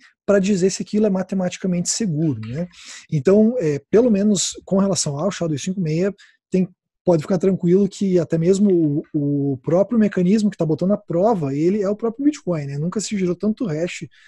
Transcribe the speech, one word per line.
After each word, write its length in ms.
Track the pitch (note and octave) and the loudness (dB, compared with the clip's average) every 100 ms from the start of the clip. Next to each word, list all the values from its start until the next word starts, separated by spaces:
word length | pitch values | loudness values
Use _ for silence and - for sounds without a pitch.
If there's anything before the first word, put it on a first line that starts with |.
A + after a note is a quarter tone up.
| - _ - | -8 _ 0
pra 120 | G3+ | 2
dizer 320 | F#3+ G3+ F#3 | 2 2 0
se 120 | - | -2
aquilo 240 | F#3+ G#3 G#3+ | -4 0 0
é 40 | |
matematicamente 800 | F#3+ F#3 F#3+ F3+ - F#3+ F3 F3 | 0 -4 -4 -4 -4 -4 -2 -2
seguro, 520 | - A3+ D3 D#3+ A2+ A2 | -4 -2 0 -2 -2 -6
né? 220 | C3 F3 - - - - | -8 -10 -12 -20 -20 -6
Então, 460 | D#3 C3+ G3+ G#3+ B3+ | -2 2 4 4 2
é, 220 | D#3+ C#3+ - | -2 -2 0
pelo 200 | G3 B3+ | 2 4
menos 420 | G3 G#3 F#3+ - - | 4 2 0 -2 -8
com 140 | - F#3+ | -2 0
relação 400 | G3 F3+ - C#3 | 0 0 -4 -4
ao 120 | F#3 | -4
sha 160 | F#3+ E3+ | -4 -4
dois 140 | C#3+ | -4
cinco 200 | - F#3 | -4 -4
meia, 340 | E3 D#3 G3 F#3+ - _ _ | -2 0 -2 -4 -18 _ _
tem, 200 | F#3 F3+ - _ _ | -2 -2 -4 _ _
pode 180 | - E3+ | 2 2
ficar 160 | - F#3+ | 2 0
tranquilo 500 | F#3 F#3 F3 F#3 G3 | 0 0 2 4 2
que 320 | - G3 F3+ | 0 0 0
até 180 | D3+ E3 | 0 0
mesmo 640 | E3 F#3+ G#3 F3 D#3 D3 - | 2 4 4 4 2 0 -4
o, 400 | D#3 C#3+ C#3+ C#3 | -2 0 0 -2
o 60 | C3 | -4
próprio 400 | - E3+ G3 A#3+ | 0 0 2 2
mecanismo 520 | G#3 F#3+ F3+ A3 G#3 | 2 2 2 2 0
que 60 | - | -2
tá 80 | |
botando 280 | D#3+ D#3 F3+ | -2 0 0
à 40 | G3+ | -2
prova, 560 | - E3+ G#3 G#3 C#3 | -2 0 2 0 -2
ele 300 | C#3 E3 G#3+ | 0 0 0
é 80 | F#3+ | -2
o 60 | G#3 | -2
próprio 280 | A3+ A3 | -4 -2
Bitcoin, 420 | C#4+ D4+ - E3 C#3+ | -2 -2 -4 -6 -4
né? 120 | C#3+ | -6
Nunca 220 | D#3+ G#3+ | -4 -4
se 180 | - G#3 | -6 -4
gerou 160 | F3+ | -2
tanto 320 | F3 G#3 G#3+ A#3 | -2 -4 -4 -4
hash, 400 | D3+ F3 - E3 _ | -4 -6 -8 -14 _